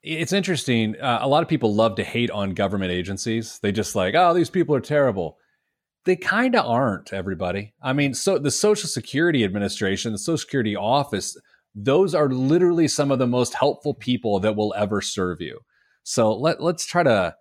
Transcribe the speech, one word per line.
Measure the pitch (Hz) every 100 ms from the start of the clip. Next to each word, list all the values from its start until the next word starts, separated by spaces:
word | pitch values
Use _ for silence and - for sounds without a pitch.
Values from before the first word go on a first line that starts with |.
It's | 151 156 165
interesting. | 196 196 160 - 117 110 107
Uh, | 139 117
a | 139
lot | 147
of | 170
people | 156 113 104
love | 113 104
to |
hate | 95 120 120
on | 104 98 90
government | 98 101 92
agencies. | 90 90 98 120 113 110 -
They | 104
just | 101 101 104
like, | 92 151
"Oh, | 180
these | 175 165
people | 190 156
are | 139
terrible." | - 147 135 98 82 - _ _ _ _ _ _ -
They | 185
kinda | - 208 254 233
aren't, | 120 120 131 95 -
everybody. | 98 92 87 90 95 104 _
I | 131
mean, | 139 143 123
so | - 170
the | 143
Social | - 208 208 170
Security | - - 135 175 147
Administration, | 104 101 101 - 98 98 117
the | 104
Social | - 160
Security | - 139 110 101
office, | 104 139 135 101 - - _ _ _ 104
those | 104 151 190 160
are | 143
literally | 127 131 165 180 170 151
some | - 139
of | 131
the | 123
most | 123 120
helpful | - - - 151
people | 131 - 123 113 101
that | 107 104
will | 107 101
ever | 104 104
serve | - - 92 85
you. | 78 - _ _ _ _
So | - - 110
let, | 107 151 -
let's | 165 165 -
try | 175
to | 156 107 87 -